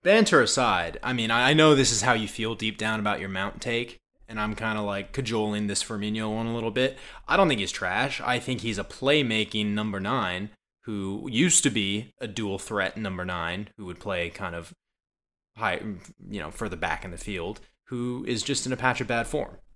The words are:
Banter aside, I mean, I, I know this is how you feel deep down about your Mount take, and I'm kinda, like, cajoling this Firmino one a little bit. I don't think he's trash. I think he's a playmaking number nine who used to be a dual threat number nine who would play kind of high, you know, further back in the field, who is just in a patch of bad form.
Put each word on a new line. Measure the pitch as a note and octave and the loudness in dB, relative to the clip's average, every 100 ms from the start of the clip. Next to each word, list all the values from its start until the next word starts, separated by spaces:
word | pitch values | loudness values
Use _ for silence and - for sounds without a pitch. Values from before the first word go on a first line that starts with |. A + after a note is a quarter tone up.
Banter | F3 G#3+ G#3 D3+ | 6 6 8 6
aside, | A2+ - A#2+ F#2 E2+ - | 6 4 4 2 0 -4
I | A#2+ | -4
mean, | B2 A2+ | -2 2
I, | A#2 B2 | 4 6
I | |
know | D#3 D#3 C#3+ | 8 10 8
this | B2+ | 6
is | A2+ | 4
how | B2+ | 2
you | A#2 G#2+ | 2 0
feel | - A2 A2+ | -4 -4 -2
deep | A2 G2+ | -4 -2
down | G#2+ A2 | -2 0
about | G#2 G2+ | 0 -2
your | F#2+ | -2
Mount | F#2+ G2 - | -4 -4 -4
take, | B2 A#2 B2 - _ _ - | -2 -2 -4 -10 _ _ -12
and | G#2+ | -6
I'm | G#2+ | -4
kinda, | G#2 A2+ G#2+ | -2 -4 -2
like, | G#2 G2+ G2 | -2 -4 -6
cajoling | - A#2 A2+ G#2+ G#2 G#2 | -6 -2 0 0 0 -2
this | G2 | -2
Firmino | - G#2+ G#2+ A2 A2 A2 | -4 -4 -4 -2 -2 -2
one | A2+ | -2
a | |
little | A#2 A2+ | -2 -2
bit. | A2 C3 - - - - | 0 0 -2 -16 -12 0
I | F3 | 4
don't | F3+ | 4
think | A#2+ | 4
he's | F#2+ | -2
trash. | - F2+ G2 C3+ - | -2 -2 0 0 -2
I | - B2 | -2 -2
think | - A#2+ | -2 -4
he's | A2+ G2+ | -2 -4
a | |
playmaking | F#2+ - C3 D3+ B2+ A2 G#2 G#2+ G#2 | -6 -2 2 2 2 0 0 0 0
number | G#2 G#2+ G2 | 0 -2 -2
nine | F#2+ C3 F#2 F2+ G#2 - _ _ | -2 0 -2 -4 -8 -12 _ _
who | - G2+ G2 G2+ - | -8 -6 -4 -6 -2
used | A2+ F3 - | 2 4 6
to | C#3+ | 4
be | A2 G2 G#2 B2 - | 2 0 -2 -6 -12
a | A#2+ | -8
dual | G2 G#2 G2+ | -4 -4 -4
threat | - G#2 F#2+ - | -4 -2 -2 -2
number | G#2 F2+ | -6 -6
nine | F2+ F2+ E2 F#2 G#2 - | -6 -4 -4 -6 -8 -12
who | F#2 | -14
would | F2 | -10
play | G#2 F2+ E2+ | -6 -4 -4
kind | - F#2+ E2+ | -6 -8 -8
of | E2 - _ _ _ _ _ _ _ G#2+ | -12 -18 _ _ _ _ _ _ _ -4
high, | A2 F2 G#2+ F2+ - - F#2 | -2 -2 -6 -10 -14 -20 -10
you | G2+ | -8
know, | D#2 | -8
further | - A2 - | -6 -6 -4
back | F2+ E2 F#2+ | -4 -4 -6
in | |
the | E2+ | -10
field, | - F#2+ E2+ A2 - _ - | -8 -6 -6 -8 -14 _ -10
who | B2 B2 B2 - | -6 -4 -4 -4
is | A#2 | -2
just | - C#3+ C3 | -2 -2 -2
in | |
a | B2+ | 0
patch | B2+ A#2+ | 0 0
of | B2 | -2
bad | A#2+ - | -2 0
form. | D3+ - - - | -2 -4 -10 -20